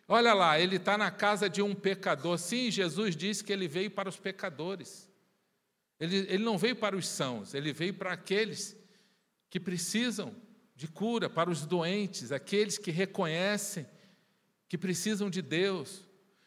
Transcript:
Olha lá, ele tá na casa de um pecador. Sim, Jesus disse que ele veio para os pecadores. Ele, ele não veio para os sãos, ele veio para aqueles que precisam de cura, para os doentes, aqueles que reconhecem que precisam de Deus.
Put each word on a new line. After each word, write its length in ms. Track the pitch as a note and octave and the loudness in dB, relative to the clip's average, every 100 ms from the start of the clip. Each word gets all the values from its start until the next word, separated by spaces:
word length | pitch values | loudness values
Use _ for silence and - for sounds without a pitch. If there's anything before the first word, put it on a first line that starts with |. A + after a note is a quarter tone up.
| - | 2
Olha 260 | A3 A#3 | 6 8
lá, 260 | G#3 F3 D#3 | 8 8 6
ele 180 | F#3 F#3 | 4 2
tá 200 | F3+ G#3 | 2 2
na 120 | G3+ | 2
casa 400 | - G#3 G#3 G3+ | 2 2 4 2
de 120 | F#3+ | 2
um 120 | G3+ | 0
pecador. 640 | G3 F#3+ F#3+ F#3+ D3 E3 F3 | 0 0 0 0 0 2 0
Sim, 320 | E3+ A#3+ B3 | 0 0 0
Jesus 460 | E3+ F3+ D3+ G#3+ D#3 | 2 0 0 -2 0
disse 280 | F#3 G#3 | -2 -4
que 80 | - | -2
ele 160 | G3 F3+ | -2 -2
veio 220 | D#3 G3+ | -2 -4
para 180 | G3+ G3 | -4 -6
os 100 | F#3+ | -6
pecadores. 920 | G3 F#3+ G3 C#3 E3 F#3+ B2+ - - _ _ _ _ _ _ _ _ - | -8 -6 -8 -6 -8 -8 -12 -18 -20 _ _ _ _ _ _ _ _ -8
Ele, 180 | E3 G3 F#3+ | -2 0 2
ele 140 | F#3 | 0
não 140 | A3+ G3 | 2 2
veio 180 | A3 B3+ | 0 0
para 200 | G#3+ G3 | 0 -2
os 120 | - | -4
sãos, 460 | - C#3 A#2 G2 | -2 -2 -4 -6
ele 180 | C#3 D3+ | -6 -4
veio 220 | C#3 F3 | -2 -4
para 180 | F#3+ F#3+ | -4 -6
aqueles 640 | F3 - G3 A3 - - - - _ _ _ _ _ _ | -6 -2 0 0 -4 -10 -12 -20 _ _ _ _ _ _
que 100 | F3+ | -6
precisam 760 | - F3+ - G#3+ B3 G3+ D3 G#2 - - _ - | -4 -4 -2 0 0 -2 -6 -10 -20 -20 _ -14
de 120 | D#3 | -12
cura, 420 | - G#3 A#3 C3+ | -4 0 0 0
para 200 | D#3+ F3 | 0 0
os 160 | D#3+ D3+ | 0 0
doentes, 680 | F3+ E3 G3+ G3+ - A#2 | 0 0 0 -2 -6 -6
aqueles 460 | C#3 - G3+ G#3 - | -6 0 2 2 0
que 140 | - | -2
reconhecem 960 | D#3+ F#3+ - E3+ D#3+ F#3+ G#3 G3+ - C3+ - - _ _ _ _ _ - | -2 0 0 0 0 0 0 -4 -8 -10 -14 -20 _ _ _ _ _ -8
que 100 | F3+ | -4
precisam 520 | F#3 E3+ G#3 G#3+ G3+ | -2 -2 0 0 -2
de 120 | F3+ | -2
Deus. 640 | C#3 D#3 G3 F#3 B2+ - - _ _ _ | -2 2 2 0 -6 -12 -20 _ _ _